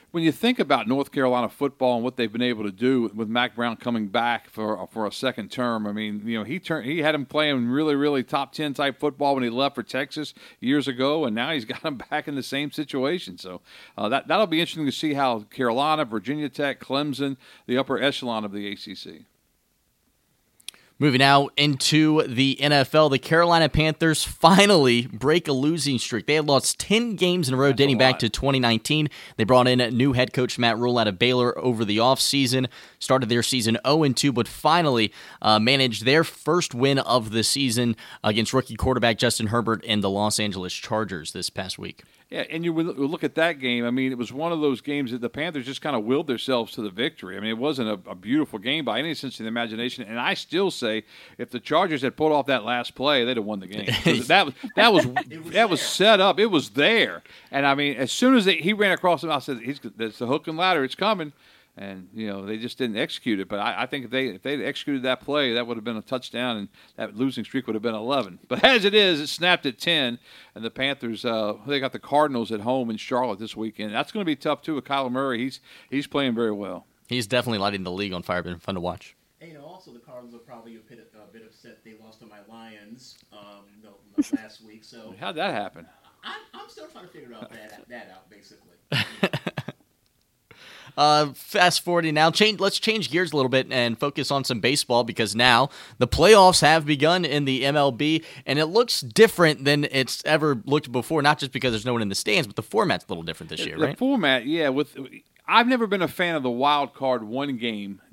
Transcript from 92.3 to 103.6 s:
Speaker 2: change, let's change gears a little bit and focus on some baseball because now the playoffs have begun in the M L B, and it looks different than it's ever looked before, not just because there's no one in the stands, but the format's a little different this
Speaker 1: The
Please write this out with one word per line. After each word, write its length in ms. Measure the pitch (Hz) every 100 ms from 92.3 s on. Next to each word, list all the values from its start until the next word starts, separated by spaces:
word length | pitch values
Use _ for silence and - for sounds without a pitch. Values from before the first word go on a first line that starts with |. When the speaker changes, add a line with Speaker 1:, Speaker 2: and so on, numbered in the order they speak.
Speaker 2:
change, 280 | 160 214 202
let's 200 | 190 -
change 320 | - 220 143
gears 200 | 151 180
a 40 | 151
little 140 | 131
bit 180 | 131 131
and 280 | 127 120 113
focus 320 | 143 147 131
on 120 | 139
some 160 | 131 117
baseball 440 | 110 143 - 120
because 320 | 117 - 110 104
now 340 | 127 117 139 - - -
the 80 | -
playoffs 540 | - 165 214 185 175
have 240 | 151 160 147
begun 360 | 151 147 180
in 220 | 165 147 143
the 180 | 131 135
M 120 | 147
L 140 | 143
B, 320 | 117 147 160 160 - -
and 100 | 139
it 80 | 156
looks 360 | 196 247 -
different 640 | 127 113 220 - 165 147
than 220 | 135 147 147
it's 380 | 135 127 - -
ever 340 | 156 156 131 101
looked 260 | 143 127
before, 300 | 127 117 160
not 160 | 139 151
just 140 | 135
because 200 | 127 131
there's 140 | 110 117
no 80 |
one 80 | 120
in 80 | 107
the 60 | 98
stands, 320 | - 190 117
but 80 | -
the 80 |
format's 420 | - 208 196 92 -
a 20 |
little 140 | 90
different 280 | 82 - 82
this 80 |
Speaker 1:
The 80 | 82